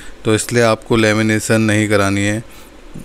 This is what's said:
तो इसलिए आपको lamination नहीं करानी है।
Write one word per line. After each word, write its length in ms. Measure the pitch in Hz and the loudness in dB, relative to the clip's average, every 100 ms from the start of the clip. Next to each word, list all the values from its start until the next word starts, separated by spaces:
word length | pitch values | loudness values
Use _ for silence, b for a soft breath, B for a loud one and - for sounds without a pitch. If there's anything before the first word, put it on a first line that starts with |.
| B - | B -8
तो 100 | - | 0
इसलिए 280 | 107 - 120 | 0 0 2
आपको 340 | 117 110 - 117 | 2 0 0 2
lamination 640 | 110 107 110 110 - 113 | 2 2 0 0 0 0
नहीं 280 | 110 104 107 | 2 2 2
करानी 320 | 104 98 101 | 2 2 0
है। 240 | 101 107 117 B B - - - | -2 -4 -8 B B -20 -18 -16